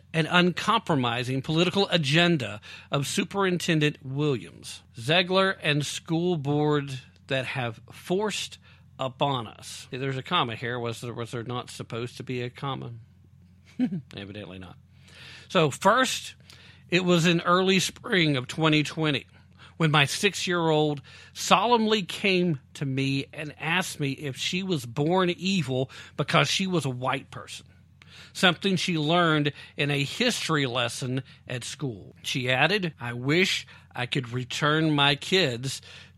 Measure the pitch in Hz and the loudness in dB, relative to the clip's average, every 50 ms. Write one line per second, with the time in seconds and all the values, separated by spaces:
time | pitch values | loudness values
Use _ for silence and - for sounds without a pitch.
0 | - - - 160 156 - 170 180 175 180 165 - - 214 220 226 - - 165 135 | -14 -6 -2 -2 0 2 2 4 4 2 2 0 0 0 0 2 2 0 0 2
1 | 127 120 113 123 123 123 131 135 - - 156 160 180 180 - 196 196 - 185 175 | 2 0 0 -2 -2 -2 -4 -4 -2 0 0 2 2 2 2 2 2 2 2 0
2 | 147 131 147 170 175 175 170 143 117 101 104 101 - - - - - - - 143 | 2 4 4 4 6 6 4 2 0 -4 -8 -10 -14 -18 -20 -20 -8 -4 -2 -2
3 | 139 - - 196 202 - - 202 196 185 180 170 - - 165 156 151 151 143 - | -2 -2 -2 -2 -2 -2 0 0 0 2 0 0 0 0 2 4 2 2 0 -2
4 | - 131 135 143 151 151 135 107 85 80 58 53 - - - - - _ - 120 | -8 -8 -4 -2 0 0 0 -2 -4 -10 -16 -18 -16 -16 -16 -16 -18 _ -16 -8
5 | 113 127 160 180 185 175 185 190 190 190 190 - - 160 143 147 143 - - - | -2 2 2 2 2 2 2 2 2 2 0 -2 -2 -2 0 0 -2 -4 -6 -10
6 | - - 160 165 170 180 180 156 131 139 147 147 151 151 147 147 139 139 135 127 | -6 -2 -2 0 0 0 0 0 0 0 0 2 2 2 2 0 -2 -4 -8 -12
7 | - - - - - - 135 131 123 - - 135 123 117 107 - - - - - | -14 -16 -20 -20 -8 -4 -4 -2 -2 -4 -4 -4 -4 -4 -6 -8 -14 -20 -20 -14
8 | - - 180 190 214 208 - - - - - - - - - - - - - - | -4 -2 0 0 0 0 -2 -4 -6 -10 -12 -16 -20 -20 -20 -20 -20 -20 -10 -8
9 | 135 127 123 - 151 143 135 123 107 - - - - - - - - - 135 127 | -6 -6 -2 -2 0 0 0 -2 -4 -8 -12 -16 -16 -16 -16 -16 -14 -12 -8 -6
10 | 139 139 135 131 127 - 180 175 143 120 113 110 127 117 123 123 117 117 110 - | -4 -4 -4 -6 -4 -2 0 0 0 0 -2 -6 -6 -4 -4 -4 -4 -4 -6 -6
11 | - 120 113 120 117 110 - 120 110 123 123 123 117 - - - - - - 113 | -8 -10 -8 -8 -8 -8 -8 -8 -6 -6 -6 -8 -8 -8 -12 -12 -10 -8 -8 -8
12 | 120 120 - - 123 - 127 123 123 123 - - 143 139 131 131 135 123 117 113 | -8 -8 -10 -12 -10 -8 -6 -6 -6 -8 -8 -8 -8 -6 -6 -6 -8 -10 -12 -14
13 | - - - - - - - - - - - - - - - - 254 185 196 160 | -16 -20 -20 -20 -20 -20 -20 -20 -20 -20 -20 -20 -20 -14 -4 -4 -2 -2 -2 -6
14 | - - - 98 101 98 98 104 98 90 92 95 95 92 92 - - _ - - | -8 -10 -12 -12 -12 -12 -12 -12 -12 -12 -14 -14 -16 -18 -20 -20 -20 _ -20 -20
15 | - - - - - - - - - - - 185 160 143 - - - 190 220 254 | -20 -20 -20 -20 -20 -20 -20 -20 -10 0 2 4 4 4 2 4 4 6 6 6
16 | 262 - - - - - - - - - - - - - - - - - 175 175 | 4 2 0 -4 -8 -12 -16 -18 -20 -20 -20 -20 -20 -20 -20 -20 -4 -2 0 2
17 | 185 175 180 170 156 180 170 170 - 175 175 185 190 190 190 185 - - - - | 4 4 4 6 6 4 4 4 2 2 4 4 4 4 4 4 2 0 -4 -8
18 | - 254 226 180 165 151 143 131 123 - - - 160 160 151 151 147 - - 160 | -4 0 2 2 4 4 2 0 -2 -4 -2 0 2 4 4 4 2 0 -2 -2
19 | 160 151 143 117 - - - - - - - - - - - - 165 156 147 151 | 0 0 0 -2 -4 -8 -16 -20 -20 -20 -20 -20 -20 -14 -4 0 2 4 6 6
20 | 139 135 - - - 202 - - - 185 175 175 165 160 156 151 151 151 147 139 | 4 4 2 2 0 0 0 0 -2 -2 0 2 2 4 4 4 4 2 0 -2
21 | - - - - - - - - - - 190 180 202 240 240 226 220 214 220 214 | -6 -14 -20 -20 -20 -18 -12 -8 2 4 4 4 6 4 4 4 4 2 2 0
22 | 175 - - - - 202 185 180 180 180 156 127 - _ - - 151 135 131 135 | 0 -4 -4 -2 0 2 2 4 2 2 0 -2 -4 _ -10 -8 -6 -4 -2 -2
23 | 135 135 139 139 131 - - 143 160 147 - - - 160 165 185 180 - - - | 0 0 0 -2 -4 -6 -10 -12 -12 -12 -12 -8 -4 -2 0 0 -2 -4 -4 -4
24 | 147 139 135 - 156 139 127 - - - 180 185 196 185 180 143 120 120 110 147 | -4 -4 -4 -4 -8 -8 -8 -6 -4 -4 -4 -4 -2 -2 -2 -4 -4 -4 -4 -2
25 | 147 160 180 190 185 175 175 - 170 190 196 185 139 120 127 127 131 - - - | 0 2 2 4 2 2 0 -2 -2 -2 0 0 0 0 -2 -2 -2 -4 -8 -12
26 | - - - - 147 - - 156 147 - - - 190 185 180 165 - 135 127 123 | -20 -10 -6 -6 -2 2 4 4 4 4 2 0 0 0 0 -2 -2 -2 -4 -4
27 | 127 131 135 135 95 - - - - - - - - - - - - _ - _ | -4 -2 -4 -4 -6 -10 -14 -16 -14 -14 -16 -16 -18 -20 -20 -20 -20 _ -20 _
28 | - - - - - - - - - 180 165 - - 196 185 - - - 175 156 | -20 -20 -20 -20 -20 -16 0 2 4 4 4 2 0 0 0 0 0 0 0 0
29 | 147 147 170 175 175 160 156 151 147 147 - - - - - - 147 139 143 143 | 2 2 4 4 4 4 4 4 2 0 -2 -6 -10 -12 -6 -4 -2 0 0 0
30 | 143 - - - 233 247 - - - - - 151 139 123 117 127 120 120 - - | -2 -2 -2 0 0 0 0 0 -2 0 0 0 0 0 0 -2 -2 -2 -4 -6
31 | 139 123 127 131 - - - - _ - 127 123 - - - - 151 131 110 92 | -6 -4 -4 -6 -6 -8 -14 -20 _ -10 -10 -8 -8 -10 -10 -8 -8 -8 -8 -10
32 | - - - - - - - 139 123 127 131 127 147 160 202 214 180 165 - - | -14 -18 -20 -12 -8 -6 -4 -2 0 0 2 4 4 4 2 0 -2 -4 -6 -6
33 | 120 120 120 123 123 139 151 175 196 185 - - - - - - - - - 123 | -8 -8 -8 -4 -2 2 2 4 4 2 0 -2 -6 -10 -16 -20 -20 -12 -8 -6
34 | 123 120 - 143 127 113 120 127 123 123 - - 160 147 151 160 160 156 151 143 | -6 -4 -2 -4 -4 -4 -4 -6 -6 -6 -4 0 0 2 2 4 2 2 4 4
35 | 143 143 143 139 - - 185 190 175 135 120 117 127 135 - - - - - - | 4 4 2 0 0 0 2 2 2 2 0 -4 -6 -6 -8 -8 -12 -16 -20 -20
36 | - - - | -20 -20 -14